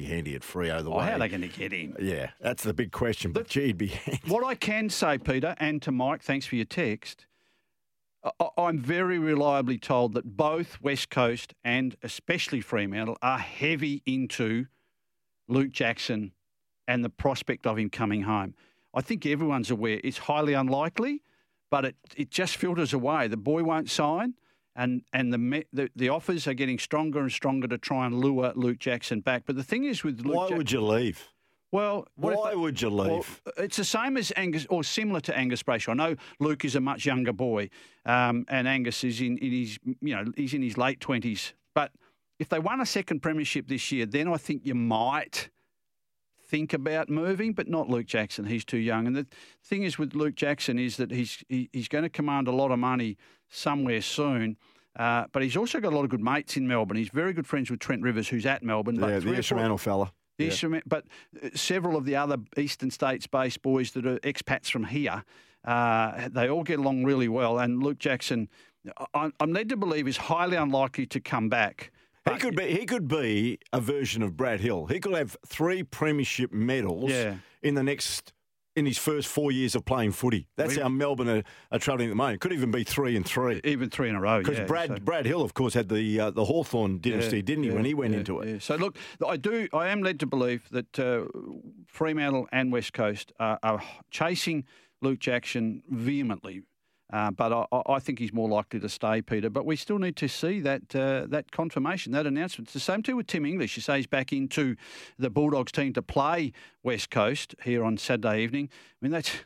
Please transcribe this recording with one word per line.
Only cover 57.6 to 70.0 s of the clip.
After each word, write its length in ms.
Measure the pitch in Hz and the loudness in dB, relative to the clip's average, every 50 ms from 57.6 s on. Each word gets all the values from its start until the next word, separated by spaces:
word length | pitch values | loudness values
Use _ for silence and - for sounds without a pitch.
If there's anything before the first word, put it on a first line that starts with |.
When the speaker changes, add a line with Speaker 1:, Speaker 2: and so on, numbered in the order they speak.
| 131 123 | 0 -2
Speaker 2:
with 80 | 123 107 | -4 -4
Trent 240 | - - 131 107 | -2 -2 -2 0
Rivers, 260 | 117 123 113 110 107 - | 2 0 2 0 0 -2
who's 160 | 123 113 110 | -2 0 0
at 180 | 135 139 - - | 0 0 0 0
Melbourne. 320 | 113 110 110 104 120 117 113 | -2 0 0 0 0 0 0
But 80 | 104 104 | 2 2
Speaker 1:
Yeah, 100 | 101 95 | 2 2
Speaker 2:
three 0 | |
Speaker 1:
the 80 | 87 110 | 0 0
Speaker 2:
or 20 | |
four 60 | 123 | 0
Speaker 1:
Instrumental 420 | 123 - - 135 117 113 113 104 95 | 0 0 0 2 2 2 2 0 0
fella. 340 | - 110 98 98 98 95 - _ _ _ _ - | 0 0 0 0 0 -2 -4 _ _ _ _ -4
Speaker 2:
The 60 | 151 | -2
Speaker 1:
Yeah. 40 | 160 | -2
Speaker 2:
Instrument-, 380 | 160 - 170 160 160 160 - - | 0 0 0 -2 -2 -2 -2 -2
but, 160 | 151 151 - - - - - _ - 156 | -2 -2 -2 -6 -18 -20 -20 _ -14 -12
uh, 80 | - - - | -10 -8 -6
several 420 | 156 - - 180 190 170 175 160 | -4 -2 0 0 0 0 0 0
of 80 | 151 131 | 0 0
the 120 | 139 139 | 0 0
other 220 | 139 143 147 143 123 104 - - | 0 2 0 -2 -2 -4 -4 -2
Eastern 340 | 143 147 143 - - 139 131 | -2 -2 -2 -2 -4 -4 -4
States-based 720 | - - 147 135 131 - - - - 131 131 127 - - | -2 0 0 0 0 -2 -4 -2 0 0 0 0 -2 -2
boys 300 | - 135 131 131 127 - | 0 2 2 2 2 0
that 120 | - 131 120 | -2 -2 -2
are 120 | 131 127 117 | -2 -2 0
expats 500 | - 143 135 - - - 135 139 - - | -2 -2 -4 -4 -2 -2 -2 -2 -2 -2
from 140 | - 120 107 | -2 -2 -2
here, 380 | 98 123 147 143 98 82 101 - _ - - - _ _ _ - | -2 -2 -2 -2 -2 -2 -6 -8 _ -20 -20 -20 _ _ _ -2
uh, 640 | - 120 120 120 117 113 113 113 110 - 123 120 - | 0 2 2 4 4 4 4 2 2 -2 -4 -6 -4
they 160 | - 127 120 127 | 0 0 2 2
all 160 | 147 170 160 | 2 0 0
get 140 | 165 160 143 | 0 0 2
along 240 | 139 139 135 127 127 | 2 2 2 2 2
really 240 | 139 139 131 123 113 | 4 4 4 2 2
well. 300 | 113 127 123 113 117 120 | 2 2 2 2 2 2
And 220 | 123 120 123 127 | 2 2 2 2
Luke 160 | 135 147 139 - | 0 0 0 0
Jackson, 480 | - 143 131 123 - - 131 117 107 - _ - - _ _ _ - 98 - - 135 - - | 0 0 0 0 -2 -2 -2 -2 -2 -4 _ -14 -20 _ _ _ -18 -16 -12 -12 -6 -2 -2
I, 160 | 147 156 151 - - | 0 0 0 0 0
I'm 140 | 156 160 | 2 2
led 160 | 165 202 226 220 | 2 0 0 0
to 80 | 262 | -2
believe, 320 | 208 196 175 156 151 | 0 0 0 0 0